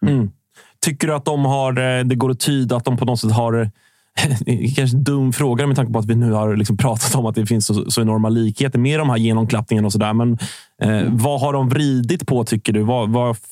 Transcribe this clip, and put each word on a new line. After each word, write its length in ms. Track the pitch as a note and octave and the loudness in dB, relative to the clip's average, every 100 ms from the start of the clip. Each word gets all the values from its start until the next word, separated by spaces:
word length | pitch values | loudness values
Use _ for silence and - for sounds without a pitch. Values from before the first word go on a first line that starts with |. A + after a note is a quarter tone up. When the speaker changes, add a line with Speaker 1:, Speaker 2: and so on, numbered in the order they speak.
| D3 | 0
Speaker 1:
Mm. 240 | C3+ G2+ - _ - - _ | 0 -2 -6 _ -20 -20 _
Tycker 240 | E3 C#3+ D#3+ | -6 -2 -2
du 60 | |
att 100 | D3 | -2
de 200 | D#3 D3 | -2 0
har, 540 | C3+ C#3 C3 B2+ B2+ B2+ | 0 0 0 0 0 0
eh, 60 | |
det 100 | B2+ | 0
går 160 | B2 C3 | 0 0
att 100 | B2 | 0
tyda 360 | - C#3 A#2+ A#2+ | -2 0 0 -2
att 80 | |
de 120 | C3 B2 | -2 -2
på 80 | |
något 160 | B2+ A#2+ | 0 0
sätt 120 | A2 | 0
har, 380 | A2+ A#2 A#2 G#2+ - _ _ _ | 2 2 0 -2 -6 _ _ _
<laughs> 360 | - D3+ A2+ - A#2+ A#2+ C#3 | -6 -2 -2 -2 -2 -2 0
kanske 200 | C3 B2+ | 0 2
en 80 | |
dum 280 | C#3 C#3+ C3 | 2 0 0
fråga 340 | A#2+ C#3 A#2+ C#3+ | 0 0 0 0
med 100 | C3+ | 0
tanke 160 | A2+ | 0
på 60 | A2+ | -2
att 80 | G#2+ | 0
vi 80 | |
nu 180 | A#2 A#2 | 2 2
har 240 | G#2+ G#2+ G#2 | 2 2 0
liksom 200 | G#2 G2+ | 0 0
pratat 380 | B2+ A2+ - | 0 -2 -2
om 120 | C3 A2 | -2 0
att 80 | |
det 120 | A2 G#2+ | -2 0
finns 200 | A2+ G#2 | 0 0
så, 240 | G#2 A2+ | -2 -2
så 120 | A#2+ | 0
enorma 260 | A2 A2 A2 | 2 2 2
likheter 500 | A#2 A2 - C3+ B2 | 2 0 0 0 0
med 200 | C3+ D3+ | 0 0
de 100 | D3 | 0
här 60 | A#2 | 2
genomklappningarna 680 | A2+ A2 A2 A2 G#2+ G#2+ G#2 | 2 2 0 -2 0 0 2
och 60 | |
sådär. 200 | G#2 G#2+ | 0 0
Men, 200 | A2+ A#2+ A2+ - - - - | 0 0 -2 -6 -14 -20 -4
eh, 80 | A2 G#2+ | 0 2
Speaker 2:
Mm. 160 | A#2 A#2+ | 0 0
Speaker 1:
vad 220 | C#3 C#3+ | 0 0
har 120 | C#3+ | 0
de 160 | C#3 B2+ | 0 0
vridit 580 | D3 C#3+ B2+ A#2+ F3+ - | 2 2 0 0 -2 -2
på, 180 | B2 | -2
tycker 280 | A2 A2 - | 0 -2 0
du? 100 | G#2+ | 0
Vad, 280 | G#2+ B2+ G#2+ | 0 0 0
vad 260 | A#2+ B2 A2 - | 0 0 -4 -10